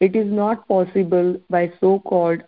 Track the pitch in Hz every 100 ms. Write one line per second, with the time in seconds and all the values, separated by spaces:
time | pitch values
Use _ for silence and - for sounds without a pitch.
0 | 190 220 208 208 208 220 - 190 180 196
1 | 175 180 180 185 - 180 175 - 190 196
2 | - 180 170 165